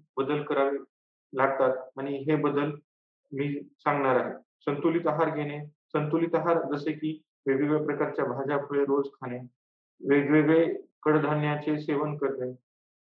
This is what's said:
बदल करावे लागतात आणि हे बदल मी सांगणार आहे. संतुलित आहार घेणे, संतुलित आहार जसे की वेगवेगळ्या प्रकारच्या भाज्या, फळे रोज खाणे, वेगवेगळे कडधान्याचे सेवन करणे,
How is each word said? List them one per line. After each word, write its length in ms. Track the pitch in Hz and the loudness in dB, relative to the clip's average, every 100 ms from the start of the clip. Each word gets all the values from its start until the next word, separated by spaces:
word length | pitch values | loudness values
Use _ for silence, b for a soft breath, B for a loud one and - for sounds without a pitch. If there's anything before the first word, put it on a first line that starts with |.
| - - | -8 -4
बदल 260 | 135 147 | -2 -2
करावे 340 | 147 143 139 139 - _ _ _ _ | -2 0 0 0 -8 _ _ _ _
लागतात 440 | 131 135 135 131 127 - - | 0 0 4 2 0 -6 -10
आणि 200 | 139 139 | -6 -4
हे 180 | 135 151 | 0 2
बदल 360 | 147 139 151 - _ _ _ _ - | 2 0 -2 -4 _ _ _ _ -12
मी 280 | 139 143 143 - _ | -4 -4 -4 -8 _
सांगणार 360 | 156 143 135 123 | -2 2 4 2
आहे. 180 | 117 - _ _ - | 0 -6 _ _ -4
संतुलित 420 | 143 165 165 165 | 0 2 2 0
आहार 280 | 151 156 147 | 0 0 0
घेणे, 300 | 143 147 151 | -4 -6 -10
संतुलित 680 | _ _ 160 151 165 165 165 | _ _ -2 0 0 2 0
आहार 400 | 170 165 135 143 | 2 0 0 -4
जसे 160 | 160 | -4
की 300 | 151 156 156 _ _ 139 | -4 -6 -6 _ _ 0
वेगवेगळ्या 380 | 135 147 151 | 2 2 0
प्रकारच्या 420 | 151 143 147 - 127 | 0 -2 -2 -2 -2
भाज्या, 320 | 127 135 143 139 | -2 -2 -2 -2
फळे 160 | 143 139 | 0 2
रोज 200 | 139 135 | 2 0
खाणे, 260 | - 127 123 123 _ _ _ _ _ - | -6 -10 -10 -12 _ _ _ _ _ 2
वेगवेगळे 680 | 143 139 156 151 165 165 - - _ | 2 6 4 6 4 4 0 -10 _
कडधान्याचे 760 | 156 151 143 151 151 147 151 151 | 2 2 2 0 0 -2 -2 -2
सेवन 380 | - 143 151 - | -2 -2 -2 -2
करणे, 360 | 139 131 127 127 _ _ _ _ | -4 -4 -6 -8 _ _ _ _